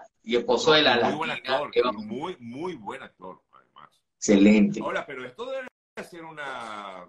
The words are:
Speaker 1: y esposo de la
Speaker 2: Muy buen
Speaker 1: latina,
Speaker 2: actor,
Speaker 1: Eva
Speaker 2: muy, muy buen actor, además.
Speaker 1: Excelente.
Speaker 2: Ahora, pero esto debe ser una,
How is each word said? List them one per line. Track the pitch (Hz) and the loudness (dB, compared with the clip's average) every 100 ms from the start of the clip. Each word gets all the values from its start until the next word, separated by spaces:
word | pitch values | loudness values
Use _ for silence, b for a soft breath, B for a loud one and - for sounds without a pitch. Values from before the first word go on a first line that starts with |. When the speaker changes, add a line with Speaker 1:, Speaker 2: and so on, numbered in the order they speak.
| - _ | -12 _
Speaker 1:
y | 110 120 | -2 -2
esposo | 117 120 - | 2 2 4
de | 156 | 6
la | 139 120 113 | 6 4 2
Speaker 2:
Muy | - | -2
buen | - | -4
Speaker 1:
latina, | - - - | -6 -4 -4
Speaker 2:
actor, | 131 | 0
Speaker 1:
Eva | 117 123 | 0 0
Speaker 2:
muy, | 107 107 120 170 175 | -2 -8 -8 -8 -10
muy | 117 123 180 156 | -12 -10 -10 -10
buen | 104 131 | -12 -12
actor, | 107 _ 92 82 _ | -14 _ -18 -18 _
además. | 65 64 71 73 _ _ _ | _ _ -20 -20 _ _ _
Speaker 1:
Excelente. | - 196 208 214 202 - | 2 6 8 8 6 2
Speaker 2:
Ahora, | - 180 - | -4 -6 -8
pero | 131 123 | -12 -14
esto | 160 254 | -12 -10
debe | 269 254 _ _ - 190 | -10 -12 _ _ -18 -16
ser | 170 | -16
una, | 160 156 143 127 113 107 101 92 | -18 -12 -10 -10 -10 -10 -12 -14